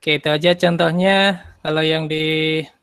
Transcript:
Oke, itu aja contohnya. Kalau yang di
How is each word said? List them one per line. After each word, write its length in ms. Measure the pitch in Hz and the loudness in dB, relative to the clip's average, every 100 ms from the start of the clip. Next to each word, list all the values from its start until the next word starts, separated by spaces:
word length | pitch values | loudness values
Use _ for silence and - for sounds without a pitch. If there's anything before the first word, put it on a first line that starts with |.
Oke, 160 | - 147 | -2 -2
itu 100 | 151 | 0
aja 160 | 151 165 175 | 0 2 2
contohnya. 880 | 175 170 170 170 185 196 196 180 - - | 0 2 0 2 2 2 2 0 -8 -14
Kalau 160 | 156 156 | -6 -2
yang 320 | 156 160 156 | 0 -2 -2
di 480 | 156 156 156 156 156 156 _ | -4 -2 -2 -2 -2 -6 _